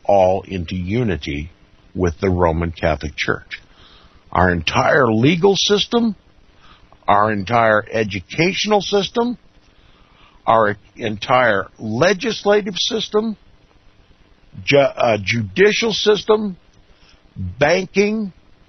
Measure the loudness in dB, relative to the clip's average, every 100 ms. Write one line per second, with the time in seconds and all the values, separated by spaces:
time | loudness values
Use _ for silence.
0 | 0 2 4 0 -4 -8 -6 -6 -4 -2
1 | -2 -4 -6 -8 -10 -16 _ _ _ -2
2 | -2 0 -2 2 2 0 -4 -2 -2 -2
3 | -6 -6 -4 -4 -8 -18 -18 _ -20 -20
4 | -20 _ _ 0 2 0 -2 0 2 2
5 | 2 2 2 2 2 2 0 -2 0 -2
6 | -2 -4 _ _ _ _ -20 -20 _ -8
7 | 0 2 2 0 0 2 4 2 0 -4
8 | -4 -6 -6 -2 -2 -2 0 0 0 -2
9 | -2 -2 -4 -6 _ _ _ _ _ _
10 | _ _ -20 _ 0 2 2 0 _ -10
11 | -8 -6 0 2 4 2 -2 -10 -8 0
12 | 2 2 -2 -2 0 2 0 -4 -4 -4
13 | -4 -2 -4 -6 _ _ _ _ _ _
14 | _ _ _ _ _ -10 2 2 2 0
15 | 0 0 -2 -4 -4 2 2 2 -2 0
16 | 0 0 2 0 -2 -10 _ _ _ _
17 | _ _ _ -12 -10 0 2 2 0 0
18 | 0 -2 -6 -10 _ _